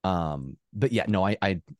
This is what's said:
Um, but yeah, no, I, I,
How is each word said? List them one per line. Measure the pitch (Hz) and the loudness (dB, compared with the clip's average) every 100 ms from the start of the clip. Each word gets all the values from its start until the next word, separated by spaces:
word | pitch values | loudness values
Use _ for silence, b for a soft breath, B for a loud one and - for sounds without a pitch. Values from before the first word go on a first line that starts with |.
Um, | 95 90 80 71 67 - _ | 0 0 -2 -4 -10 -14 _
but | 104 131 | -2 0
yeah, | 113 - | 2 2
no, | 101 | 2
I, | 95 107 | 2 2
I, | 98 90 _ | 0 0 _